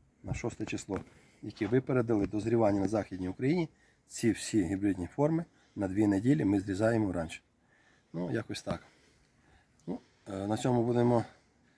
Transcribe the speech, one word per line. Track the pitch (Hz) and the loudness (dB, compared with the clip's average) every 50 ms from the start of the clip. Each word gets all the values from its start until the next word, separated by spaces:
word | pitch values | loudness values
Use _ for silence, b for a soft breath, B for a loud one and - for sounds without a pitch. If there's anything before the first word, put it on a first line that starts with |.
| _ _ _ _ - | _ _ _ _ -10
на | 98 - | -8 -8
шосте | - - 120 - - 110 | -6 -6 -6 -6 -6 -8
число, | - - 104 - - 98 - - b b b b b b b | -8 -8 -8 -6 -6 -6 -8 -8 b b b b b b b
які | b - - - 110 | b -12 -8 -6 -2
випередили | 101 117 131 131 - 139 127 120 113 117 104 101 95 | 0 2 0 2 2 0 0 2 2 2 2 2 0
дозрівання | - 107 98 113 117 117 113 104 101 101 | -2 -2 0 2 2 4 4 4 4 2
на | 98 95 | 2 0
Західній | 110 107 95 - 98 92 92 90 | 0 -2 -2 -4 -6 -6 -6 -6
Україні. | 95 - 123 135 165 180 160 151 b b b b b b b - | -4 -2 -2 0 0 0 -2 -4 b b b b b b b -16
Ці | - - - 117 | -8 -2 0 0
всі | 98 - - - - 110 92 | 0 0 -2 -2 0 0 0
гібридні | 82 98 95 101 104 95 90 90 87 | 0 0 -2 0 -2 -2 -2 -6 -6
форми | - - 143 151 165 165 170 - b b b b b | -2 0 0 0 0 -2 -4 -6 b b b b b
на | 104 104 92 | -6 -4 -2
дві | 92 101 110 104 | 0 2 4 4
неділі | 101 95 107 123 143 156 - | 4 2 4 2 2 4 2
ми | 95 101 101 | 2 2 0
зрізаємо | 95 101 95 92 110 110 117 110 110 98 | 0 -2 -2 0 2 2 2 2 0 0
раніше. | 90 87 80 80 - - _ _ _ _ b b b b b b b b b b - | -2 -4 -6 -6 -8 -14 _ _ _ _ b b b b b b b b b b -10
Ну, | 165 180 180 | -8 -6 -4
якось | - 113 113 - 107 - | -4 -6 -6 -6 -10 -10
так. | - - 90 85 - b b b b b b b b _ _ _ b b b b b b b _ _ - | -6 -6 -8 -8 -8 b b b b b b b b _ _ _ b b b b b b b _ _ -10
Ну, | - - - _ _ _ - - | -10 -10 -12 _ _ _ -16 -10
е, | 101 95 98 101 | -8 -6 -2 -2
на | 110 117 | -2 0
цьому | 131 135 123 120 113 | 2 2 2 2 2
будемо | 120 120 120 120 120 120 117 110 B B B B B B B _ b b | 2 2 4 4 4 4 2 2 B B B B B B B _ b b